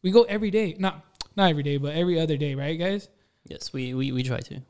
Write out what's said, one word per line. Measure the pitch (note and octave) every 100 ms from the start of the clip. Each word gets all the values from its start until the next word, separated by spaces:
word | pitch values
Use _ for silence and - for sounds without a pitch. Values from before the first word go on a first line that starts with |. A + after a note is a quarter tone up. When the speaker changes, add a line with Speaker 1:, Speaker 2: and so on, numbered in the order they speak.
Speaker 1:
We | F#3
go | A3
every | A#3 G#3 G#3
day, | G#3+ G3 F#3
not, | F#3 D#3 - - - G3+
not | F#3
every | D3
day, | C#3+ C#3+
but | C#3+
every | D#3+ F3+ E3
other | D#3+ C#3+
day, | D3 C3+
right, | C#3+ E3
guys? | F3+ G3+ - _ _ _
Speaker 2:
Yes, | - - -
we, | B2 B2+
we, | B2+ C3+
we | B2+
try | B2+ B2
to. | - C#3